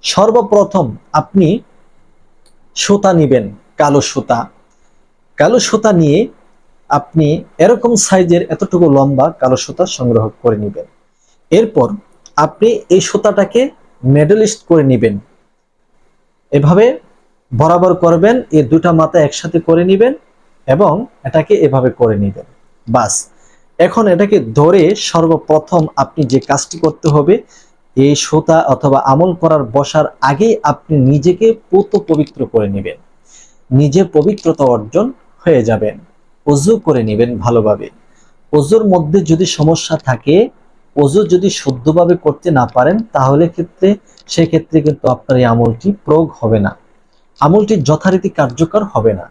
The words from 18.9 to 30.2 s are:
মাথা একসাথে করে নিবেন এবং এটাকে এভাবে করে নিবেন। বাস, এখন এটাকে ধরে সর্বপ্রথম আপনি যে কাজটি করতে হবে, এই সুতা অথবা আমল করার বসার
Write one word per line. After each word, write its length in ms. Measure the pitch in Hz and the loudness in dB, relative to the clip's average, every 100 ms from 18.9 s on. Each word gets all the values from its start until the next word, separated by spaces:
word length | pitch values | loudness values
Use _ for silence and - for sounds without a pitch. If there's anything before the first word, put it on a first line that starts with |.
মাথা 240 | 165 160 175 | 2 2 2
একসাথে 380 | 147 - 165 165 | 0 -2 -6 -4
করে 240 | 165 165 175 | 0 0 2
নিবেন 280 | 190 240 311 _ _ _ _ - | 2 2 -2 _ _ _ _ -4
এবং 260 | 139 196 165 247 _ | 0 2 0 -6 _
এটাকে 300 | 131 160 156 - 151 | -4 -4 0 0 2
এভাবে 240 | 131 127 | 0 -2
করে 240 | - 117 104 | 0 -2 0
নিবেন। 300 | 101 98 - _ _ _ - | -4 -6 -18 _ _ _ -2
বাস, 260 | 120 107 - - _ _ _ _ - | -2 -2 -6 -10 _ _ _ _ -2
এখন 240 | 175 - 208 | -2 0 0
এটাকে 300 | 175 202 208 117 113 | 0 2 0 0 0
ধরে 220 | 151 196 160 202 - | 2 4 2 0 -4
সর্বপ্রথম 720 | 170 165 160 - 156 156 175 156 - | -2 0 -2 0 -2 0 -2 -2 -4
আপনি 240 | 139 - 131 | -6 -4 -2
যে 80 | 135 | -2
কাজটি 380 | - 139 - 165 | -2 -6 -6 -4
করতে 280 | 165 151 160 | -4 -2 0
হবে, 260 | 147 143 226 - _ _ _ _ - | 0 2 0 -2 _ _ _ _ 0
এই 160 | 139 143 | 2 0
সুতা 420 | - 156 156 160 165 | 0 -2 0 0 0
অথবা 260 | 131 143 135 - | -2 0 0 0
আমল 260 | 139 185 175 | 0 0 0
করার 280 | 160 156 123 110 | 0 0 0 -4
বসার 300 | 139 156 147 - | -2 -2 -4 -2